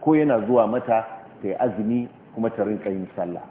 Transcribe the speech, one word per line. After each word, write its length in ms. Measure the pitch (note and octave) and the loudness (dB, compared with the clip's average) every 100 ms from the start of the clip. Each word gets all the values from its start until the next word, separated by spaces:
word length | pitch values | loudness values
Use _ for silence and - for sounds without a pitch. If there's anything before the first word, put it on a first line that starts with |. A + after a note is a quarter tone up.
ko 120 | - D#3 | 4 4
yana 240 | D3+ A#2+ G#2 | 4 2 4
zuwa 220 | B2 G#2+ | 4 4
mata, 380 | B2 A#2+ A2+ A2+ - - - | 0 2 0 0 -12 -18 -10
ta 60 | G#2 | -6
yi 60 | F#2 | -2
azumi, 500 | A2 G#2 G#2+ A#2+ A#2+ - - | -2 0 0 0 -2 -10 -18
kuma 160 | - A2+ | -4 -4
ta 140 | - | -2
rinka 260 | G2+ G#2+ G#2 | -2 -2 -4
yin 180 | F#2+ F#2 - | -6 -8 -6
sallah. 260 | F2 F2 - | -6 -6 -12